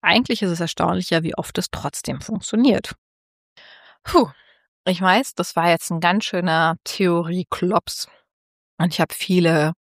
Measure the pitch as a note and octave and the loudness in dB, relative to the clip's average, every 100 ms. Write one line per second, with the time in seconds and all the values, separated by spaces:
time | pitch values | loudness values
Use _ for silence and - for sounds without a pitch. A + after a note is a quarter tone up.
0 | E3 F#3+ B3+ A#3+ G3 E3+ E3+ - E3+ F3+ | 4 2 2 0 0 -2 -4 0 0 0
1 | F#3 E3 E3 - E3 - - - C#3+ - | 0 0 0 -6 -6 -6 -6 -6 -8 -8
2 | - C3+ - A2+ - G#3+ B3+ - - - | -8 -8 -6 -8 -4 2 4 4 -2 -16
3 | _ _ _ _ _ _ - - - _ | _ _ _ _ _ _ -20 -20 -20 _
4 | - F4 B3+ - _ _ _ _ - F3+ | 0 2 2 -4 _ _ _ _ -4 0
5 | F#3 G3 C#4 - F3 - E3+ E3 - E3+ | 4 4 2 -4 -4 0 2 2 0 -2
6 | E3+ F#3+ - F#3 F3+ D#3+ E3 E3 - - | 0 0 -2 -2 0 2 2 0 -8 -2
7 | F#3 E3+ E3 F3+ F3+ - F3+ G3 - - | 2 2 0 -4 -6 -4 0 0 -2 -12
8 | - _ _ _ _ _ _ _ E3+ - | -12 _ _ _ _ _ _ _ -2 0
9 | D#3+ - - F3+ E3+ E3 D3+ E3 | -2 -2 0 2 4 4 2 -2